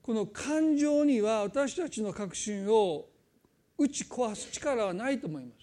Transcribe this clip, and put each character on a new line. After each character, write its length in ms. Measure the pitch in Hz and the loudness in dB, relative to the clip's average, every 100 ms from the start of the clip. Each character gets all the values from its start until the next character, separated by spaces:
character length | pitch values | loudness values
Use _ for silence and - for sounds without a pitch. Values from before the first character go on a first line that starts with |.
こ 120 | - | -2
の 120 | 220 196 | -2 -2
感 500 | - 269 311 311 294 | -6 -2 2 4 4
情 300 | 294 294 294 | 4 4 4
に 160 | 247 | 4
は 220 | 208 220 | 2 2
私 320 | 202 269 277 - | 0 0 -2 -2
た 140 | 330 | -6
ち 140 | - | -4
の 80 | 208 | -4
確 240 | 196 202 - | -4 -8 -6
信 320 | 214 202 196 | -6 -4 4
を 400 | 220 196 151 - _ _ _ _ _ _ - | 4 4 0 -8 _ _ _ _ _ _ 0
打 100 | 285 | 0
ち 160 | - | 0
壊 320 | - - 233 208 | -8 -4 -4 -4
す 160 | - | -10
力 360 | - 294 247 202 | -6 -2 0 0
は 60 | |
な 160 | 180 254 | -2 -2
い 120 | 269 | -2
と 60 | 214 | -4
思 120 | 151 | -8
い 60 | 123 | -12
ま 100 | |
す。 40 | - | -18